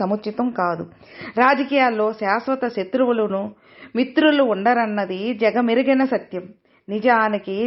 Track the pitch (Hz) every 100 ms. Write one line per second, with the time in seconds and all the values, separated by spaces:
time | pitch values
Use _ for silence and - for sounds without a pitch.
0 | 190 208 214 214 247 233 175 170 165 -
1 | - - - 226 254 269 277 277 254 214
2 | 214 214 196 220 262 262 240 214 185 254
3 | 247 233 208 196 208 - _ - - 226
4 | 262 320 311 294 254 190 220 240 220 208
5 | 190 185 220 214 220 233 233 233 269 262
6 | 262 233 - 180 180 - _ _ - 208
7 | 247 233 214 202 196 196